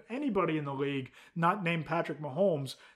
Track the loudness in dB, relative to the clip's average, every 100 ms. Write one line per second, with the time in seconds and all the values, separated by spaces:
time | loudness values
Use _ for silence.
0 | -8 -4 0 2 2 0 -2 -2 -2 -2
1 | -6 -12 -12 0 2 2 0 -2 0 0
2 | -2 -4 -4 2 2 2 -2 -10 -18